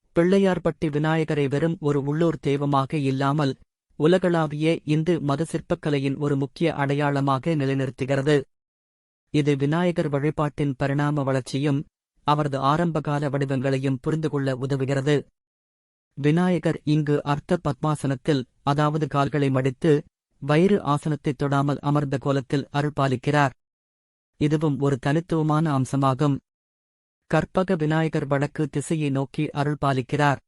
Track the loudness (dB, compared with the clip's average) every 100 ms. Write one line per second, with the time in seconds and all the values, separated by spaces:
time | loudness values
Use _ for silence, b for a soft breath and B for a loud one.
0 | _ 2 4 4 2 0 -2 -2 -2 0
1 | 0 0 0 0 0 0 -2 -2 -2 0
2 | -2 0 0 0 -2 -2 0 0 0 -2
3 | -2 0 0 2 0 -2 _ _ _ 0
4 | 4 4 4 0 -2 -2 0 0 0 0
5 | 2 0 0 -2 -2 -6 -4 -4 0 0
6 | -2 -2 -2 -2 -2 -2 -2 0 -2 0
7 | 0 0 0 0 0 0 0 -2 -4 -4
8 | -2 0 2 2 0 _ _ _ _ _
9 | _ _ _ 0 2 2 2 2 0 0
10 | -2 0 -2 -2 -4 -2 -4 -2 -2 0
11 | 0 0 0 -2 -2 -2 0 -2 -4 _
12 | _ _ 0 0 0 0 0 2 0 -2
13 | -2 -2 -2 -2 -2 -2 0 0 -2 -2
14 | -2 -2 -2 -2 -2 -4 -2 -2 0 0
15 | 2 0 -2 _ _ _ _ _ _ _
16 | _ -2 2 2 2 2 0 -2 0 0
17 | 2 0 0 -4 0 -2 0 -2 -2 -2
18 | -2 -2 0 -2 -2 _ -2 0 0 0
19 | -2 0 0 0 0 0 0 0 2 2
20 | 0 _ _ _ 0 4 4 2 2 -2
21 | -2 -4 -4 -4 0 0 0 0 0 0
22 | 0 -2 -2 -2 0 -4 -2 -4 -2 0
23 | 0 0 0 2 0 -2 _ _ _ _
24 | _ _ _ -2 0 2 0 0 0 0
25 | 0 -2 0 0 2 2 2 0 0 0
26 | 0 2 0 0 -6 _ _ _ _ _
27 | _ _ -2 -2 0 -2 0 0 0 0
28 | 0 -2 -2 -2 -2 -4 -4 -4 -4 -2
29 | 0 -2 -4 -4 -4 -2 -2 0 0 -2
30 | -2 0 0 0